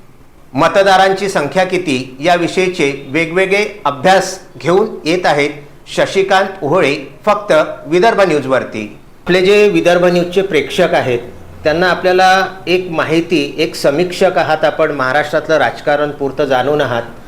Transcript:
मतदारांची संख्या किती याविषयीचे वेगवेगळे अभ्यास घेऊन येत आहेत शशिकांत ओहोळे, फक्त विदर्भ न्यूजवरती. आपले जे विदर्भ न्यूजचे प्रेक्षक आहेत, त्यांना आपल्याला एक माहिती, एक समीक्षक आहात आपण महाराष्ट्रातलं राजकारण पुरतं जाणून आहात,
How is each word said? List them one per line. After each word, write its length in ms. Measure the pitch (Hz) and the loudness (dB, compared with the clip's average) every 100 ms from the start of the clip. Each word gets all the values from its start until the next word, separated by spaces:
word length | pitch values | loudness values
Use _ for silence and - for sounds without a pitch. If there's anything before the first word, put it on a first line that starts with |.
| - - - - - | -20 -20 -20 -20 -8
मतदारांची 720 | 131 165 202 196 185 190 190 196 | 0 2 4 4 4 4 0 -2
संख्या 360 | 185 143 185 | -2 -2 0
किती 520 | 185 180 160 127 131 - | 0 -2 -2 -4 -4 -4
याविषयीचे 840 | 160 175 170 185 185 180 139 139 - | 0 0 0 -2 -2 0 -2 -2 -4
वेगवेगळे 720 | 147 160 175 185 202 214 - | -4 -2 -2 0 0 -2 -4
अभ्यास 540 | 143 131 185 190 180 - - - | -6 0 2 2 2 -8 -16 -8
घेऊन 260 | 131 185 220 - | 0 2 0 -2
येत 140 | 151 180 | -4 0
आहेत 260 | 180 147 147 - - - - - | 0 0 0 -4 -16 -20 -8 -2
शशिकांत 500 | - 190 190 190 196 - | 0 0 2 0 0 -4
ओहोळे, 500 | 139 180 143 151 - - 208 | -2 0 2 -2 -8 -6 -2
फक्त 260 | 208 - 156 - - 139 | 0 2 2 0 -6 -2
विदर्भ 340 | 175 226 202 | 2 2 4
न्यूजवरती. 800 | 190 151 131 127 107 107 104 - - - | 2 2 0 -2 -2 -8 -10 -14 -20 -10
आपले 160 | - 180 | 0 2
जे 280 | 185 208 208 | 4 4 4
विदर्भ 360 | 165 170 175 | 4 4 4
न्यूजचे 380 | 180 175 175 196 | 4 2 0 -2
प्रेक्षक 520 | 190 151 - - 170 | 0 -2 -2 0 0
आहेत, 240 | 156 131 120 - - - - | 0 0 -2 -4 -16 -18 -6
त्यांना 240 | 156 156 180 | -2 0 0
आपल्याला 580 | 175 180 180 185 190 180 - - | 0 2 4 4 4 0 -6 -2
एक 220 | 180 185 | -2 -2
माहिती, 640 | 160 143 165 165 165 139 139 | -4 0 0 0 -2 -2 -2
एक 160 | 160 | -4
समीक्षक 640 | - 160 139 175 - 185 180 | -2 0 0 -2 0 0 2
आहात 260 | 151 156 | 0 0
आपण 260 | 208 - 156 | 0 0 -2
महाराष्ट्रातलं 680 | 143 131 143 147 160 147 156 | 0 0 0 0 -2 0 0
राजकारण 540 | 120 - - 147 147 | 0 -2 -2 0 -2
पुरतं 340 | - 139 135 | -4 -6 -2
जाणून 360 | 143 127 127 151 | 0 0 0 0
आहात, 220 | 135 120 - - | 0 -4 -6 -12